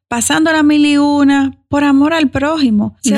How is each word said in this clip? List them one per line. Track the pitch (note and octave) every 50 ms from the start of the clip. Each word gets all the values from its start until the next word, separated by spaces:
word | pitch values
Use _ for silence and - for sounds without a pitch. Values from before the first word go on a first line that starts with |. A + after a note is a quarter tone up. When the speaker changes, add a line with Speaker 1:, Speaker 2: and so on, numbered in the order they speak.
| _ _
Speaker 1:
pasando | A#3 A#3+ A3+ - C#4+ D#4 D#4+ E4
las | D#4+ D#4 D4+
mil | D4 D4+ D4+ D4
y | D4 D4 C#4+
una, | C#4+ D4 C#4+ C#4+ C#4+ C#4 C#4 C#4 C#4 C4+ C4+ - _ _
por | - C#4+ D4
amor | C#4+ C#4 C#4 C#4+ D4+ E4
al | E4 D#4 C4
prójimo. | - C4+ C4+ D4 D#4+ D#4+ C#4+ B3 G#3+ G#3 G#3+ A3 -
O | _ -
Speaker 2:
Y | C4+
no | -